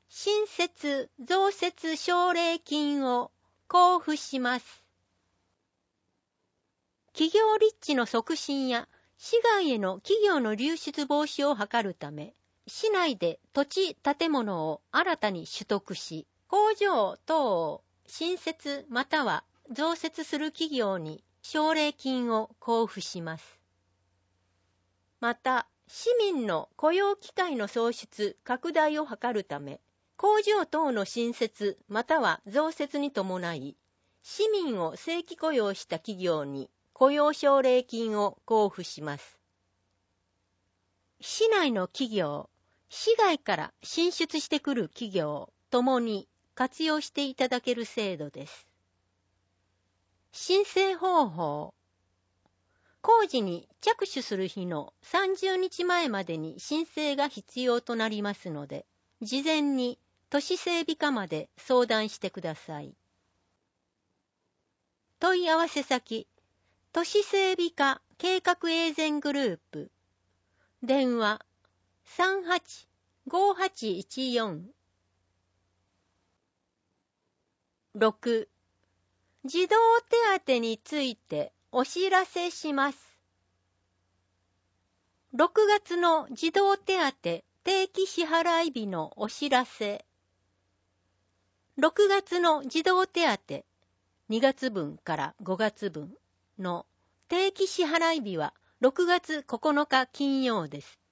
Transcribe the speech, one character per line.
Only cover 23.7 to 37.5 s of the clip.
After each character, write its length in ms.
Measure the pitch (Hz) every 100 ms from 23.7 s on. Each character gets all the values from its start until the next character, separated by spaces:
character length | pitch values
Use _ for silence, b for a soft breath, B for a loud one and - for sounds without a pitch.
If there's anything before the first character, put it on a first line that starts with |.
| _ _ _ _ _ _ _ _ _ _ _ _ _ _ _
ま 140 | 233
た、 340 | 233 262 254 - _ _
市 240 | - - 494
民 300 | 415 330 220
の 220 | 165 - -
雇 160 | 302
用 240 | 359 403 403
機 160 | -
会 220 | - 359
の 140 | 262 202
創 240 | - 233
出、 440 | 240 - - 208 -
拡 300 | - 254 339
大 260 | 320 302 302
を 80 | 302
図 260 | 214 240
る 120 | 220
た 160 | 185 143
め、 200 | 139 135 _ _ _ -
工 240 | 392 427
場 240 | 415 415 349
等 260 | 302 311
の 120 | 233
新 280 | 196 - 233
設 460 | 240 233 - 208 196 -
ま 160 | 208
た 160 | 233 311
は 200 | 220 160 -
増 260 | 226 311
設 260 | 320 285 285
に 140 | 285
伴 420 | 277 190 185 175
い、 220 | 165 135 - _ _ _ _
市 260 | - - 427
民 320 | 427 330 214
を 160 | 165 170
正 260 | - 339
規 140 | 339 339
雇 160 | 311
用 220 | 285 208
し 100 | 190
た 140 | - 160
企 240 | - 190
業 220 | 180 156
に 240 | 143 139 131 _ _
雇 200 | - 262
用 200 | 285 294
奨 300 | 302 285